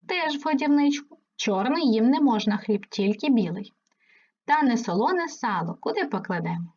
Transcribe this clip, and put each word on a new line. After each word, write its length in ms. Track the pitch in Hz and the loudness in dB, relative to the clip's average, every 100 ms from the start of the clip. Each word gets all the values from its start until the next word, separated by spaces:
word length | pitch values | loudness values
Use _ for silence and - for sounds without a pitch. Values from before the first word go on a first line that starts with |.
| - | -4
Теж 300 | 370 311 285 | -2 -2 -2
в 60 | |
годівничку. 720 | 320 269 294 285 285 285 - - _ - | -2 0 2 4 4 0 -8 -20 _ -6
Чорний 560 | - 190 220 330 294 | -2 0 0 0 2
їм 180 | 220 233 | 4 4
не 100 | 302 | 4
можна 380 | 285 208 214 208 | 4 2 0 -2
хліб, 280 | - 208 - | -2 -2 -2
тільки 440 | - 196 208 294 | -2 -2 0 2
білий. 440 | 240 175 185 202 _ _ _ _ _ _ _ - | 2 2 -4 -10 _ _ _ _ _ _ _ -2
Та 160 | 302 | 2
несолоне 680 | 277 226 - 180 262 370 330 | 2 2 0 0 0 0 -4
сало 500 | - - 185 170 - | -6 -4 -2 -4 -6
куди 260 | - - 294 | -6 -4 -4
покладемо? 680 | 190 - 175 170 170 170 | -6 -4 -6 -4 -6 -8